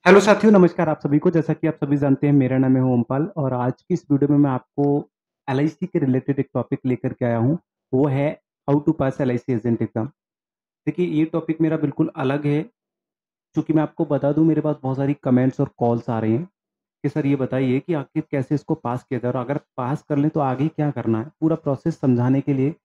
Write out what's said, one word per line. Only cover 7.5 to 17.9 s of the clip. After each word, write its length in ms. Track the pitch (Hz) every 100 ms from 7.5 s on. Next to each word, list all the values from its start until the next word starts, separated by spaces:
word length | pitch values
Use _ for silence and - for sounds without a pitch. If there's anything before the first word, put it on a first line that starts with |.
| 170 _ _ _
वो 120 | 131 147
है 340 | 135 147 - _ _ -
how 120 | 143 147
to 60 | 156
pass 200 | 135 131
एलआईसी 380 | 131 120 - 117
agent 200 | 120 113
exam। 280 | 107 113 127 _ _ _ _ _ _ _ -
देखिए, 200 | 156 175
ये 180 | 156
topic 360 | 160 165 160 156
मेरा 160 | 160 160
बिल्कुल 340 | 156 - 156 -
अलग 300 | 131 147 147
है, 160 | 147 220 _ _ _ _ _ _ _ _
क्योंकि 200 | 156 -
मैं 100 | 156
आपको 220 | 151 -
बता 280 | 156 139 139
दूं, 120 | 147
मेरे 160 | 160 151
पास 160 | 151 143
बहुत 140 | 131 131
सारी 180 | 139
comments 460 | 143 135 123 131 -
और 100 | 139 _
calls 320 | 120 117 120
आ 80 | 113
रहे 140 | 110
हैं 120 | 117 180 _ _ _ _ _
कि 60 | 143
"सर, 180 | 156 139
ये 100 | 139
बताइए 440 | 127 131 131 131
कि 140 | 143